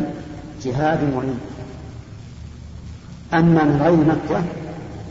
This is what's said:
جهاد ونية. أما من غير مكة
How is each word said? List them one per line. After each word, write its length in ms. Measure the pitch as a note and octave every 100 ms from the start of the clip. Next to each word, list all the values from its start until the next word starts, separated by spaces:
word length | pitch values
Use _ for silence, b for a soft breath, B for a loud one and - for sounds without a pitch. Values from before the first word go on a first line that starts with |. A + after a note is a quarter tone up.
| - - - - - -
جهاد 360 | B2+ B2 D#3 E3
ونية. 440 | D3 B2+ C3 B2 - - - - - - - - - - - - - - - - - - -
أما 300 | E3+ E3+ D#3
من 180 | D3 C#3+
غير 140 | D3+ E3+
مكة 480 | D3+ B2 - F#3+ F3 - - - - - -